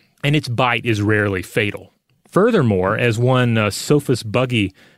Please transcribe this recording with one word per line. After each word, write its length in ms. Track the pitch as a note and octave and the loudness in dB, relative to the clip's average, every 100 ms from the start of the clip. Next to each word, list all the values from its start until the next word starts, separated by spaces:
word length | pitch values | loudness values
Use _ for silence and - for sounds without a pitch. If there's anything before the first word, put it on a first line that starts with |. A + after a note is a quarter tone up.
| _ _ | _ _
and 140 | C#3+ D3+ | -2 -2
its 120 | C3+ | -2
bite 360 | A2+ B2+ A#2 | -2 0 0
is 160 | A#2+ G#2 | -2 0
rarely 400 | G#2 G#2+ G#2 F#2+ | 2 0 0 -4
fatal. 540 | F2 - G#2 - - _ _ _ _ | -4 -2 -2 -6 -16 _ _ _ _
Furthermore, 680 | E3 A3 A3 B2 F#2+ F#2 A2 | 2 2 4 2 2 0 0
as 200 | A#2+ A2 | 0 0
one, 380 | B2 B2+ A#2+ A2+ | 2 2 2 2
uh, 140 | G#2+ | 0
Sophus 520 | - - D3 - B2 | -4 0 0 0 -4
Buggy, 500 | G#2+ A2 C3 A#2+ F#2+ _ - | -2 -4 -2 -2 -2 _ -20